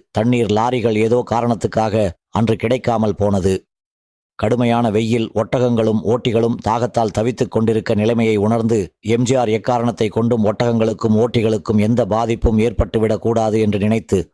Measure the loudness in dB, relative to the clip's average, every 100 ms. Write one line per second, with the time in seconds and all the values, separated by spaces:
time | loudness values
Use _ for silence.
0 | _ -2 0 2 2 0 0 0 0 0
1 | 2 0 0 -2 0 -2 -2 -2 0 0
2 | -2 -4 _ -2 0 0 0 -2 0 0
3 | 0 0 0 0 0 -2 -6 _ _ _
4 | _ _ _ -6 -2 0 0 0 0 0
5 | 0 -2 -2 -4 -2 0 0 0 0 0
6 | 0 -2 0 0 0 0 -2 -2 -2 -2
7 | -2 0 -2 -2 -2 0 0 0 0 0
8 | 0 2 2 2 2 0 0 0 -2 _
9 | -2 0 2 0 0 -2 0 -2 -2 -2
10 | -2 0 0 2 0 0 0 0 0 -2
11 | 0 2 2 0 0 -2 0 0 2 0
12 | 0 0 0 0 0 2 0 0 -2 0
13 | 0 0 0 0 2 2 0 0 0 -2
14 | 0 -2 -2